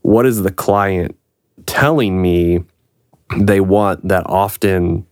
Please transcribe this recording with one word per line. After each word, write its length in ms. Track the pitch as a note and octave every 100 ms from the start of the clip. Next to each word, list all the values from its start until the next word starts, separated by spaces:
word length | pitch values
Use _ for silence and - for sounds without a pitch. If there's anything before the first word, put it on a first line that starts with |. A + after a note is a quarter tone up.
what 240 | - A2 B2+
is 160 | A2+
the 100 | F2+
client 640 | E2 - G2+ G2 F#2 E2+ - _ _ _ _ -
telling 560 | - C#3 D#3+ G#2+ F#2
me 420 | F2+ F2 E2+ F2 E2+ _ _ _ _ _ _ E2+
they 220 | G2+ G2
want 480 | F#2+ G2+ G2+ E2+ F#2
that 160 | F#2 -
often 800 | F#2+ G2 - G2+ F#2 F2 E2+ -